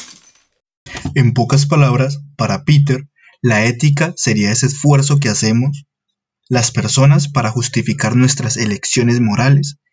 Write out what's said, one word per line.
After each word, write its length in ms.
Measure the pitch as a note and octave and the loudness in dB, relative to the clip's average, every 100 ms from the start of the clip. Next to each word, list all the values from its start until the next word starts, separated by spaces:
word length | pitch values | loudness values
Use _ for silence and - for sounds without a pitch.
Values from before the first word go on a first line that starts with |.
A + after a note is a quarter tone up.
| - - _ _ _ _ _ _ - - - | -12 -20 _ _ _ _ _ _ -18 -12 -4
En 180 | C#3 A#2 | 0 2
pocas 320 | B2+ A#2 C#3 | 2 0 0
palabras, 560 | - D3+ C3+ A#2+ C3+ - - - | 2 2 2 2 -2 -4 -12 -6
para 280 | - F#2+ | -4 -2
Peter, 440 | - D3 C#3+ B2+ - _ _ _ | 2 2 2 -2 -6 _ _ _
la 240 | A#2+ G#2+ | 0 2
ética 480 | A#2 A#2 D3 C#3+ E3 - | 0 0 0 0 -2 -4
sería 360 | - G#2+ G2+ | -2 0 0
ese 140 | A#2+ C3 | 0 -2
esfuerzo 520 | - D3 C#3+ C#3 C#3+ | 0 2 2 2 0
que 120 | A#2+ | 0
hacemos 560 | G#2 A2 A#2 C#3 C#3+ - _ _ _ _ _ _ | -2 0 0 0 -4 -14 _ _ _ _ _ _
las 240 | B2 - | -2 -2
personas 580 | - - C3+ C#3 D3 - | -4 -2 2 4 4 0
para 220 | B2+ A2 | -4 -4
justificar 680 | A#2+ - A#2 A2+ G#2 A2 A#2 | -4 -4 -4 -4 -4 0 2
nuestras 420 | B2+ - C#3+ A#2 | 2 0 -4 -4
elecciones 640 | G#2+ G2+ - B2+ A#2 A#2+ | -4 -4 -2 0 2 2
morales, 580 | A2 G#2 C3 C#3+ - - _ | 0 2 2 2 0 -8 _